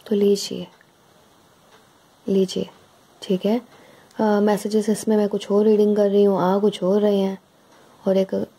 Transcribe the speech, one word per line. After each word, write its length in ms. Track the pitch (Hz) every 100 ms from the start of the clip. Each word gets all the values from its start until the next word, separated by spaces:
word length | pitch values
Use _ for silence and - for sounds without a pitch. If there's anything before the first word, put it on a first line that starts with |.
| -
तो 80 | 202
लीजिए, 500 | 202 196 - 185 180 _ _ _ _ _ _ _ _ _ _ - _ _ _ _ -
लीजिए, 400 | 196 185 185 185 - _ _ _ _
ठीक 240 | - 185 196
है? 140 | 240 - - - - _ -
अ, 200 | 220 208
messages 480 | 208 202 208 214 208
इसमें 280 | 208 - 214
मैं 120 | 208
कुछ 220 | 202 -
और 140 | 202
reading 320 | 214 208 208 208
कर 140 | 202
रही 140 | 202
हूँ, 160 | 202 185
आ 180 | 180 196
कुछ 240 | 208 -
और 180 | 180 208
रहे 180 | 208 202
हैं, 200 | 190 190 _ _ _ _ _ _ 196
और 80 | 190
एक 300 | 190 196 214